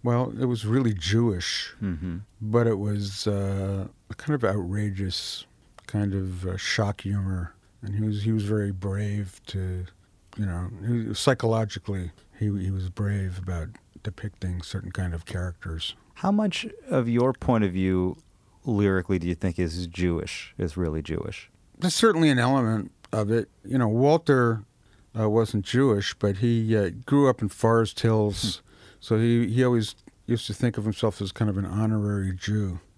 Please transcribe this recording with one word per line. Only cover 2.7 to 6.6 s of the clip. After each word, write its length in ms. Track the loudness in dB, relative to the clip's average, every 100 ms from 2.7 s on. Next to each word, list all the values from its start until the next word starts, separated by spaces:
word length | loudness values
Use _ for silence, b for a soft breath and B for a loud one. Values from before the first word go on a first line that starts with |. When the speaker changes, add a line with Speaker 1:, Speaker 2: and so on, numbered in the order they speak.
| 2
Speaker 1:
was, 480 | -2 -2 -4 -4 -2
uh, 600 | -2 -2 -2 -2 -4 -6 -14 _
a 40 |
kind 200 | -10 -4
of 100 | 0
outrageous 1000 | 2 0 -2 -2 -2 -2 -4 -4 -8 -12 -16 _ _ -20 -6
kind 280 | -2 0
of, 320 | -2 -4 -6 -6
uh, 100 |
shock 460 | -4